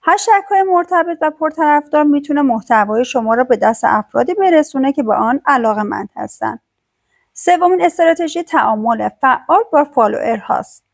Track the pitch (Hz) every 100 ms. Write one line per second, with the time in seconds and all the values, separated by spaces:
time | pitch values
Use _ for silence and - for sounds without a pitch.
0 | - 392 - 403 392 392 381 359 349 359
1 | 339 330 311 302 311 311 311 294 294 302
2 | 294 285 285 294 277 220 - 226 202 214
3 | 247 254 220 226 254 226 214 226 - 214
4 | 208 233 254 359 381 330 294 277 262 277
5 | 226 214 220 277 - 277 226 214 208 202
6 | 202 - 214 - 220 - _ _ _ _
7 | _ _ _ - - 349 349 370 339 -
8 | 330 330 330 339 339 - 220 214 220 226
9 | 214 - 269 254 - 349 453 302 294 -
10 | 214 - - 220 - 127 - - _